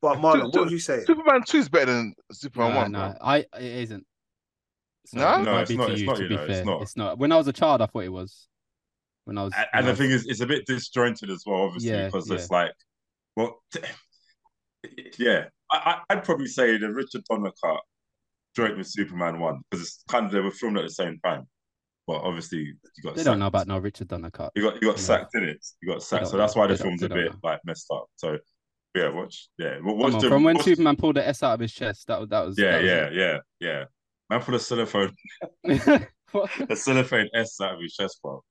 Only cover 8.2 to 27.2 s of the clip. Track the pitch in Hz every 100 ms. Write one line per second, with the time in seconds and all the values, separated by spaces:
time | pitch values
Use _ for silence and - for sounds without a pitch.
8.2 | 95 - _ _ _ _ _ _ _ _
9.2 | - 104 98 98 110 113 127 107 135 131
10.2 | 110 110 120 143 - 127 - 127 120 110
11.2 | 101 92 104 95 98 123 117 107 98 95
12.2 | 87 92 87 90 85 - _ _ _ _
13.2 | _ - 240 - _ - - - _ _
14.2 | _ _ _ _ _ _ - - - -
15.2 | 120 95 - _ _ 156 175 170 - 202
16.2 | - 160 135 - 123 110 107 110 - 120
17.2 | - 110 101 - 87 78 - _ _ _
18.2 | _ _ _ - 110 95 92 - 92 90
19.2 | 87 82 82 69 - 90 85 - _ 123
20.2 | 107 101 98 - 113 104 80 - 90 80
21.2 | 90 71 65 _ _ _ _ _ - 80
22.2 | 85 85 82 85 76 69 _ - 76 113
23.2 | 160 107 98 98 92 95 98 - 90 90
24.2 | 82 - 78 - 104 - 110 101 95 101
25.2 | - 117 90 76 - - 87 - - -
26.2 | 92 98 123 113 101 95 98 87 90 85